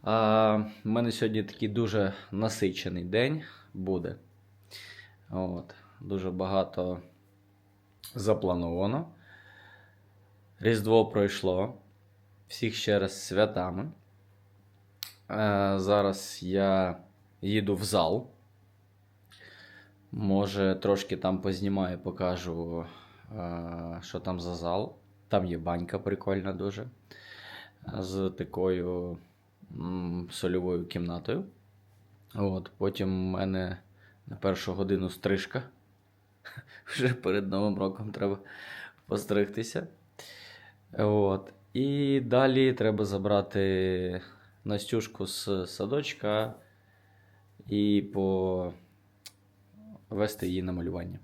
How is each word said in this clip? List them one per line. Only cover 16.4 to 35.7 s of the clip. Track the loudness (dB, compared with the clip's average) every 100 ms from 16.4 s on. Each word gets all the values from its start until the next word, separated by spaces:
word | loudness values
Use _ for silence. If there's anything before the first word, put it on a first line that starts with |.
я | -2 2 4 4 2 -2 -12 _ _ _
їду | -2 0 2 0
в |
зал. | 2 4 4 2 -4 -18 _ _ _ _ _ _ _ _ _ -20 -20 -20 -20 -20 -20 _ _
Може, | -4 2 2 2 2 2 4
трошки | 2 2 0 -2
там | 0 0
познімаю, | 0 -2 0 0 -2 -4
покажу, | -8 -2 -2 -2 -4 -4 -4 -6 -8 -14 -20 -20 -14
е, | -10 -8 -8 -8 -8 -8 -10
що | -10 -8
там | -4 -6
за | -4
зал. | -4 -2 -2 -4 -10 _ _ _
Там | 0 2
є | -2
банька | -2 -2 -2 -4
прикольна | -2 -4 -2 -2 -2
дуже, | -4 -4 -6 -12 -16 _ -20 -20 -20 -18 -18 -20 _ -12 -8
з | -4 -2 -2 -2
такою, | -8 0 0 0 -2 -4 -6 -8 -14 _ _ _ -16
м, | -8 -6 -4 -4 -4 -6
сольовою | -4 -2 0 0 -2 -4
кімнатою. | -4 -4 -4 -4 -4 -6 -16 _ _ _ _ _ _ _
От, | -2 0 -2 -6 -2
потім | -2 0 0
в | 0 0 0
мене | 0 0 -2 -6 -14 -20 -20 _ -16
на | -4
першу | 0 0 -2
годину | -2 0 0 0
стрижка. | -2 0 0 0 -6 -8